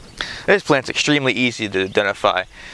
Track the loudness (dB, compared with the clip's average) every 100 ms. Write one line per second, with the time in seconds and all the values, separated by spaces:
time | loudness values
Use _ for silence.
0 | -18 -12 -10 -6 0 0 4 0 2 -2
1 | 0 2 2 0 0 0 -4 -2 0 0
2 | 0 0 0 0 -2 -10 -18